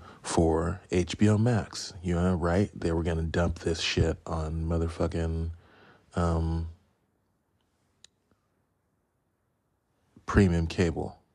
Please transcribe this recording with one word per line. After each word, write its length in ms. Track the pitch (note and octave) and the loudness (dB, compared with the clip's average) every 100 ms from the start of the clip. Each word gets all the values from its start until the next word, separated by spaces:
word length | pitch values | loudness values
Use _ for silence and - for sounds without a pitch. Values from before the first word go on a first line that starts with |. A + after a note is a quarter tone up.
| - - | -12 -14
for 640 | - - E2 D#2+ E2 F#2 - | -2 2 4 2 0 -4 -2
H 260 | F2+ F2 - | -2 -2 2
B 100 | G#2 | 4
O 80 | G#2 | 4
Max, 560 | A#2 A2+ - - - - | 2 0 -2 -10 -12 -8
you 120 | F2 | -4
know, 200 | E2+ F2+ | 0 2
right? 360 | F2+ E2+ F2+ G#2 - | 0 2 2 0 -2
They 140 | E2+ | -2
were 100 | E2 | 0
gonna 200 | E2+ E2 | 0 -2
dump 380 | E2 E2+ E2+ E2 | -2 0 0 -2
this 200 | E2+ D#2+ | -4 -2
shit 380 | - - E2 E2 - | -2 2 0 0 -6
on 400 | D#2+ D#2 D#2+ D#2+ | -6 -4 -4 -2
motherfucking, 880 | E2+ E2 - E2+ E2+ E2 E2 E2 E2+ - - - - _ | 0 -2 -2 -2 -2 -2 -2 -6 -8 -18 -20 -20 -20 _
um, 540 | - E2+ E2 E2 E2 E2 - _ _ _ _ _ _ _ _ _ _ _ _ - _ _ _ _ _ _ _ _ _ _ _ _ _ _ _ _ _ _ _ _ - - | -2 0 0 0 -2 -6 -12 _ _ _ _ _ _ _ _ _ _ _ _ -20 _ _ _ _ _ _ _ _ _ _ _ _ _ _ _ _ _ _ _ _ -16 2
premium 400 | - F#2+ E2+ E2 | 6 6 4 0
cable, 520 | - E2+ - - - _ | 0 0 -2 -8 -12 _